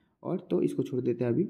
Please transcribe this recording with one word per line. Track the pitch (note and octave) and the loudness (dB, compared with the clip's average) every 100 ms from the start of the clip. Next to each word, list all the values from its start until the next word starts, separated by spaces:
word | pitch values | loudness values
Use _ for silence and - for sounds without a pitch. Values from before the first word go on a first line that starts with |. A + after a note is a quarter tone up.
| _ _ | _ _
और | - F3+ - | -6 -6 -2
तो | F3+ | 0
इसको | - - | 2 0
छोड़ | C3 B2+ | -2 -2
देते | B2+ A#2 | -2 0
हैं | B2 | 0
अभी। | B2 G#3 | 2 0